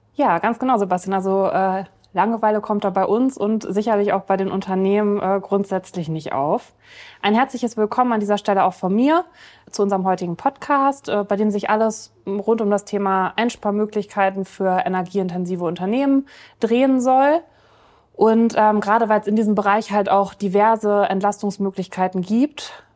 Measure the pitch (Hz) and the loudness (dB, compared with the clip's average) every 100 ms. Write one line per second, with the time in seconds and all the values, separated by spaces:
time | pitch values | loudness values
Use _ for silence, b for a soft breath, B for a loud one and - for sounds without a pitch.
0 | _ - 262 170 214 233 254 240 190 180 | _ -2 0 2 0 -2 0 0 0 -2
1 | 185 190 190 196 190 185 190 190 185 _ | -2 -2 0 0 0 0 0 -2 -8 _
2 | _ 190 208 226 220 214 208 208 202 190 | _ -2 0 0 0 0 -2 -2 -2 0
3 | 190 220 262 - 208 220 - 196 220 208 | 0 2 0 -2 -2 -2 -2 -4 0 0
4 | 202 190 - 190 190 190 190 185 190 208 | 2 -2 0 -2 0 -4 -4 -2 2 2
5 | 208 208 185 196 190 202 196 190 185 185 | 2 0 0 -2 -2 -2 -2 -4 -6 -8
6 | 160 156 147 131 143 220 - _ B B | -6 -6 -4 -4 -2 -2 -4 _ B B
7 | B B 202 220 262 240 233 - 214 - | B B 0 2 0 -2 -6 -2 -2 0
8 | 254 220 202 208 - 196 180 - 185 208 | 0 0 0 -2 0 2 0 0 -2 2
9 | 269 330 349 B B B B - 202 196 | 2 2 -2 B B B B -2 0 0
10 | 190 180 175 170 - - - 285 269 277 | 0 -2 -4 -4 -4 -4 -2 2 2 0
11 | - 208 202 202 214 202 - 214 220 214 | -4 -4 -2 0 0 -2 0 0 0 -2
12 | - _ - 202 196 226 208 202 196 202 | -12 _ -8 -6 -2 0 2 0 -2 -4
13 | 196 190 185 - 233 - 208 208 214 214 | 0 0 0 -2 -2 -2 -4 -2 -2 -4
14 | 202 - 196 190 190 - 190 185 180 185 | -6 0 0 0 -8 -4 -2 0 0 -2
15 | 180 202 185 175 180 185 175 175 185 240 | -2 -4 -2 -4 -4 -4 -4 -4 -2 0
16 | 277 269 277 B B _ 226 240 269 262 | 2 2 0 B B _ 0 2 4 2
17 | 247 262 285 330 330 b b b b b | 4 4 4 2 -2 b b b b b
18 | b - 214 226 233 226 214 208 202 226 | b 2 4 4 4 4 4 2 2 2
19 | 220 214 - 214 214 208 202 208 220 208 | 2 2 2 0 2 2 2 0 0 -2
20 | 196 196 196 - 202 196 214 220 208 202 | 2 2 0 -2 -2 2 4 2 0 0
21 | 202 196 208 208 202 190 196 190 180 - | 2 0 -2 -2 -6 -4 -6 -6 -8 -2
22 | 185 185 180 226 294 - - - - | -2 -2 -2 0 0 -2 -16 -16 -20